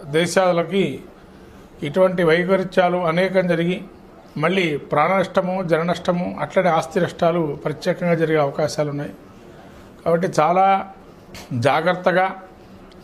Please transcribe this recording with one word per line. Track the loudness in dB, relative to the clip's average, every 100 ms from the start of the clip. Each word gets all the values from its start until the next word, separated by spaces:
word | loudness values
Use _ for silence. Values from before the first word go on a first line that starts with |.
| -4
దేశాలకి | 0 2 2 2 2 0 0 -2 -4 -14 -20 -20 -20 -20 -20 -20 -10
ఇటువంటి | -4 2 2 4
వైపరీత్యాలు | 2 2 2 0 0 2 2 2
అనేకం | 0 0 0 2 0
జరిగి | 0 0 -4 -8 -20 -20 -20 -14 -2
మళ్ళీ | 0 2 0 -2
ప్రాణ | -2 0 2 0
నష్టము, | 0 0 -2 -4
జన | 0 0
నష్టము, | 0 -4 -2 -2 -4 -6
అట్లనే | -4 0 2
ఆస్తి | 0 0 -2
నష్టాలు | -2 0 0 2 -2 -4
ప్రత్యేకంగా | -8 -6 -4 -2 0
జరిగే | 0 2 2
అవకాశాలు | 0 -2 -4 -2 -4
ఉన్నాయి. | -4 -10 -14 -20 -20 -20 -20 -20 -20 -20 -8 -2
కాబట్టి | 0 0 2
చాలా | 2 4 4 2 -2 -14 -20 -20 -20 -20 -8
జాగ్రత్తగా | 0 2 2 0 0 0 2 0 -4 -16 -20 -20 -20 -20 -14